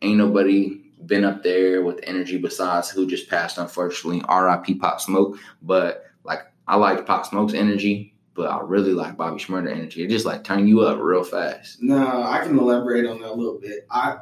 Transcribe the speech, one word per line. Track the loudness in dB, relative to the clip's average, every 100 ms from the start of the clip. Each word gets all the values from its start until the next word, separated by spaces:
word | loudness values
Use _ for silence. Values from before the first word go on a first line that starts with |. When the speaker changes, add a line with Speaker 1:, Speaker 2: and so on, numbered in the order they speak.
Speaker 1:
ain't | 2 4
nobody | 4 4 4 4 2 -4 -16 _ -2
been | 0
up | 0 0
there | 0 2 4 2
with | 0 -4
energy | -6 -6 -4 -4
besides | -4 -4 -2 -2 -2
who | -2 -2
just | -2 -2
passed, | -2 -2 -6
unfortunately, | -8 -4 -4 -4 -6 -4 0
R | 2 4
I | 2
P | 0
Pop | -2 -2 -2
Smoke. | -2 2 2 -2 -18 -12
But, | 0 2 2 -4 -12 _
like, | -10 -10 -10 _ 0
I | 2
liked | 2 2 0
Pop | -2
Smoke's | -2 -2 -2
energy, | 0 0 0 0 -2 -6 _ _
but | -6 -4
I | -4
really | -2 0 2
like | 0 -2 -6
Bobby | -6 -6
Shmurda | -6 -6 -4
energy. | -6 -10 -8
It | -2
just, | -2 -2
like, | -4
turn | -2 2 6
you | 6
up | 6 2
real | 2 2
fast. | 0 -4 -4 -8 -14 -4
Speaker 2:
No, | 0 2 2 0
I | -2 -2
can | 2 2
elaborate | 4 2 2 0 0
on | -4
that | -10
a |
little | -6 -6 -6
bit. | -10 -12 -6
I, | -2 -2 -4